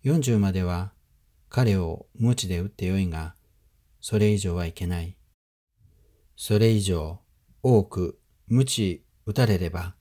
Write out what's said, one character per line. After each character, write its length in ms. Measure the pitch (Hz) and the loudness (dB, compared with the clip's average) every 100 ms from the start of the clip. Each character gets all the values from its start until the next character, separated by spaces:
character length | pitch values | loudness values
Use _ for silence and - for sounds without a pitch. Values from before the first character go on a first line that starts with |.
四 180 | 135 160 | 2 0
十 160 | 127 110 | 2 2
ま 140 | 98 | 2
で 120 | 92 | 0
は 300 | 90 87 98 _ _ _ _ _ _ | -2 -2 -6 _ _ _ _ _ _
彼 280 | - 123 98 | 0 2 2
を 300 | 85 - - - | 0 -6 -12 -2
鞭 280 | 117 123 92 | 0 0 -2
で 120 | 87 | -4
打 60 | 98 | -4
っ 40 | |
て 160 | - 92 | -4 -2
よ 140 | 95 | 0
い 80 | 92 | 0
が、 280 | 80 80 - _ _ _ _ _ _ | -4 -8 -12 _ _ _ _ _ _
そ 180 | - 107 | -4 2
れ 120 | 104 | 2
以 80 | 104 | 2
上 160 | 95 87 | 0 -2
は 100 | 85 | -4
い 80 | |
け 140 | - 90 | -4 -4
な 140 | 85 | -4
い。 160 | 85 90 _ _ _ _ _ _ _ _ _ _ _ - | -6 -12 _ _ _ _ _ _ _ _ _ _ _ -16
そ 240 | - 107 | 0 2
れ 120 | 113 | 4
以 100 | 110 | 4
上 380 | 98 85 78 87 _ _ _ _ | 0 -2 -4 -10 _ _ _ _
多 200 | 127 117 | 4 4
く 360 | 98 - 90 - _ _ - | 2 -2 -4 -6 _ _ -2
鞭 560 | 120 135 - 98 85 _ _ - | 0 2 0 -2 -4 _ _ -6
打 80 | |
た 120 | 107 120 | 0 2
れ 120 | 95 | 2
れ 120 | 87 | 0
ば 260 | 87 87 - | -4 -8 -12